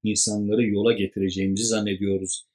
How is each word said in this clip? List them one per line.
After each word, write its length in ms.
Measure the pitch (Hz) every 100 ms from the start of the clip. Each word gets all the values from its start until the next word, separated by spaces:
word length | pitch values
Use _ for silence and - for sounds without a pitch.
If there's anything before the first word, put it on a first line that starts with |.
insanları 640 | 107 104 - 104 104 107 113
yola 260 | 101 113
getireceğimizi 680 | 107 98 101 95 95 98 98
zannediyoruz. 840 | 113 110 104 92 101 95 95 - _